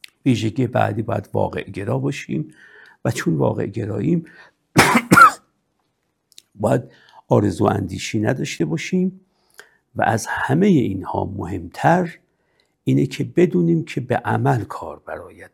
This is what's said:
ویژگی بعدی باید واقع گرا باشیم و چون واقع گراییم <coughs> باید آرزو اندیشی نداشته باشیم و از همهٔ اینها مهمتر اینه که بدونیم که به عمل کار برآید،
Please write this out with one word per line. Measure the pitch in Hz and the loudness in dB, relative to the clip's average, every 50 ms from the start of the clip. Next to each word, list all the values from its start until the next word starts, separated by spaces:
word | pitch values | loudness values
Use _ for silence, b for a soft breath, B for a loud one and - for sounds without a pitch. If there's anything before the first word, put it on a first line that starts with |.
| - - _ _ - | -20 -20 _ _ 0
ویژگی | 143 120 107 107 113 - - 127 113 | 0 0 2 0 -2 -2 -2 -2 0
بعدی | - 113 107 107 104 107 | 2 2 2 2 0 -2
باید | 104 - 101 107 104 - - | -4 -4 -4 -4 -4 -4 -4
واقع | 107 98 95 - - - - | -2 -2 -2 -2 -6 -10 -10
گرا | 101 - 101 110 123 135 | -10 -10 -6 -4 -4 -2
باشیم | 131 143 139 - - - 139 156 151 151 B B B B B B B B B B B | -2 -4 -6 -6 -8 -8 -6 -6 -6 -8 B B B B B B B B B B B
و | 120 | -4
چون | - - - 175 165 | -4 -2 -2 -2 0
واقع | 143 135 117 104 110 - | 0 0 0 0 -2 -4
گراییم | - 110 117 110 104 101 104 131 147 175 170 165 B B B B B B _ _ _ - | -6 -6 -6 -6 -6 -4 -4 0 0 0 0 -2 B B B B B B _ _ _ 0
<coughs> | 160 - - - 240 - - - - - - - - _ _ _ _ _ _ _ _ _ _ _ _ _ _ _ _ _ _ _ _ - _ _ | 2 2 4 4 2 2 6 6 8 8 8 6 2 _ _ _ _ _ _ _ _ _ _ _ _ _ _ _ _ _ _ _ _ -20 _ _
باید | - 104 110 131 131 131 - B B B B B B B - | -2 2 2 2 2 0 -2 B B B B B B B 2
آرزو | 127 110 101 101 87 - 107 | 4 4 4 4 2 2 2
اندیشی | - 101 98 98 90 95 95 - - - 107 | 2 2 2 -2 -4 -6 -8 -8 -4 -2 -2
نداشته | 104 117 131 139 151 139 - - 170 | 0 0 0 -2 -4 -6 -4 -4 -4
باشیم | 151 160 156 - - 185 180 185 185 185 - _ _ _ b b b b b b b b b b b - | -2 -2 -4 -4 -2 0 0 0 0 -2 -6 _ _ _ b b b b b b b b b b b -4
و | 113 - | -2 0
از | - 113 107 - - | 0 0 0 -2 -4
همهٔ | - - - - 131 165 190 208 | -6 -4 -2 0 2 4 4 6
اینها | 180 139 110 104 95 95 90 - - 98 98 | 6 4 4 2 -2 -4 -6 -6 -4 -4 -4
مهمتر | 95 98 101 - 85 98 90 82 87 - - - 151 170 185 180 165 - - _ _ _ _ _ _ _ _ _ _ _ _ - | -4 -6 -8 -8 -6 -8 -8 -10 -12 -8 -2 2 2 2 2 0 -2 -6 -14 _ _ _ _ _ _ _ _ _ _ _ _ -2
اینه | 135 131 139 143 | 0 2 2 2
که | 143 - - 131 | 0 -2 -6 -8
بدونیم | 117 - 170 180 - - 180 87 - 170 160 - | -4 0 2 2 2 2 2 2 2 2 2 0
که | - - 147 | -4 -6 -8
به | 123 - 117 | -4 -2 -2
عمل | - - 110 113 113 117 139 139 120 101 | -2 -2 -2 -2 0 2 2 0 0 -2
کار | - - - - 80 73 76 _ | -6 -10 -12 -12 -12 -14 -14 _
برآید، | - 80 82 85 - - - - - | -12 -12 -12 -12 -16 -20 -20 -20 -20